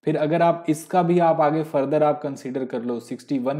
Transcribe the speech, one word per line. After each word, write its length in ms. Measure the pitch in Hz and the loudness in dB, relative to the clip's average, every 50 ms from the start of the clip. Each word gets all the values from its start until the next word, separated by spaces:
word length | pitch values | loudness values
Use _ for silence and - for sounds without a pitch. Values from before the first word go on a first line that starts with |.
| _ | _
फिर 120 | 151 156 | -2 -2
अगर 240 | 147 151 151 165 170 | 0 0 0 2 2
आप 240 | 170 170 165 170 - - | 4 2 2 0 -2 -4
इसका 340 | 151 151 - - - 185 175 | -4 -4 -4 0 0 0 2
भी 160 | 170 175 175 | 4 2 4
आप 200 | 170 165 156 156 | 4 4 4 4
आगे 220 | 156 147 151 160 151 | 2 2 2 0 -2
further 360 | 156 - 143 135 139 151 151 151 | -2 -2 -2 0 0 2 2 2
आप 180 | 147 147 147 - | 2 2 0 -4
कंसीडर 420 | 143 139 135 - 127 127 135 131 | -8 -8 -8 -10 -8 -6 -6 -6
कर 180 | 127 - 120 117 | -4 -6 -6 -4
लो, 160 | 123 120 117 | -4 -6 -6
सिक्सटी 400 | - - - - - - 147 131 | -8 -10 -12 -12 -6 -4 -4 -2
वन 180 | 120 131 143 | -2 -2 -4